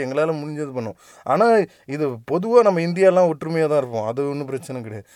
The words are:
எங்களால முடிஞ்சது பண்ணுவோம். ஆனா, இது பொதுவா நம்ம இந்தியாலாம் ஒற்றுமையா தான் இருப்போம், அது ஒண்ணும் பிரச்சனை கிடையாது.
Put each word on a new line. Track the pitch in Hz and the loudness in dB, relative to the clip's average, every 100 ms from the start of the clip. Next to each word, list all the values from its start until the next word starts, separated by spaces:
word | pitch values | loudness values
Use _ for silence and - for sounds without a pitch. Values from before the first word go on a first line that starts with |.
எங்களால | 131 139 165 | -2 0 0
முடிஞ்சது | 156 147 151 147 127 | -2 -6 -8 -8 -6
பண்ணுவோம். | 110 - - - | -8 -10 -20 -10
ஆனா, | - 147 233 220 170 _ - | -2 2 4 4 0 _ -10
இது | 147 147 | -4 -4
பொதுவா | 117 117 160 220 240 | -4 -4 -4 4 4
நம்ம | 214 175 | 6 2
இந்தியாலாம் | 170 175 190 180 175 | 0 4 4 6 2
ஒற்றுமையா | 147 160 165 156 | 0 -4 -2 0
தான் | 151 | 0
இருப்போம், | 123 113 107 | 0 -4 -4
அது | 123 143 | -2 -4
ஒண்ணும் | 143 135 | -6 -6
பிரச்சனை | 131 - 127 | -8 -8 -12
கிடையாது. | 113 107 - | -12 -14 -16